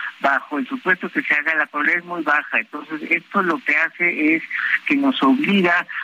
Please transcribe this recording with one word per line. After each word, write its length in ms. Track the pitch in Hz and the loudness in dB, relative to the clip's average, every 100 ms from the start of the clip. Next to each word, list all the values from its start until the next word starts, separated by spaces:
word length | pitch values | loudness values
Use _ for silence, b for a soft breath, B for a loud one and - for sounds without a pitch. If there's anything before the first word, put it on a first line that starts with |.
| B - | B -2
bajo 400 | 139 - - - | 0 0 -2 -6
el 80 | 131 | -4
supuesto 420 | - - - - | -4 -2 -2 -2
que 140 | 160 | -4
se 120 | - | 0
haga, 200 | 147 151 | 0 0
la 120 | 160 147 | 0 -2
probabilidad 340 | 147 147 175 | -2 0 0
es 40 | |
muy 180 | 175 170 | -2 -4
baja. 340 | 151 147 - 120 | 0 0 0 -4
Entonces, 420 | 110 151 147 156 - | -4 -10 -10 -10 -2
esto 360 | 165 - 202 | -4 0 0
lo 180 | 185 151 | 0 0
que 140 | - 151 | 0 0
hace 580 | 160 - 175 147 151 | 0 0 -2 2 0
es 80 | 160 - B B B - | 0 -2 B B B 0
que 100 | 139 | 2
nos 260 | 139 131 | 2 2
obliga 640 | 139 131 156 202 175 175 170 B | 4 4 4 4 4 2 -2 B